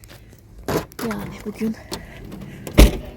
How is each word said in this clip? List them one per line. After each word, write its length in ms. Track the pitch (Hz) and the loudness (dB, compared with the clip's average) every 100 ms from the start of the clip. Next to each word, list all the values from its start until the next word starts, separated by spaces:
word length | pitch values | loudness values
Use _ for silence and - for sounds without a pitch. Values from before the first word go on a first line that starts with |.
| - - - - - - - - - - 233 | -20 -20 -20 -20 -20 -14 -4 -4 -4 -6 -4
Yani 240 | 208 196 196 214 | -4 -8 -10 -10
bugün, 300 | 208 220 220 - - - - - - - - - - - - - | -4 -4 -4 -8 -12 -12 -14 -14 -14 -14 -14 2 10 10 8 -6